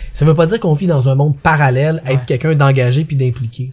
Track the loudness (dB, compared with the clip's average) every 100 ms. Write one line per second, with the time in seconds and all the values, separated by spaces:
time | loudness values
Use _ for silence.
0 | -10 0 2 4 2 0 0 0 0 0
1 | 2 2 0 0 0 2 2 2 0 -2
2 | -2 -2 -2 -2 0 2 2 2 2 0
3 | -2 -2 -2 -2 -8 -10 -12